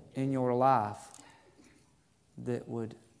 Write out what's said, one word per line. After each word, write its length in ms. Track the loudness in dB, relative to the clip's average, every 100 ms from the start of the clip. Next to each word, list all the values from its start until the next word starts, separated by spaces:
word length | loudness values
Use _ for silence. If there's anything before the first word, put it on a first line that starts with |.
| -12
in 160 | -4 -2
your 220 | 0 2
life 560 | 4 6 4 2 -6 -14 -20 -20 -20 -20 -20 -20 -20 _ _ _ _ _ -12
that 320 | -6 -4 -4
would 260 | -8 -8 -10 -20 _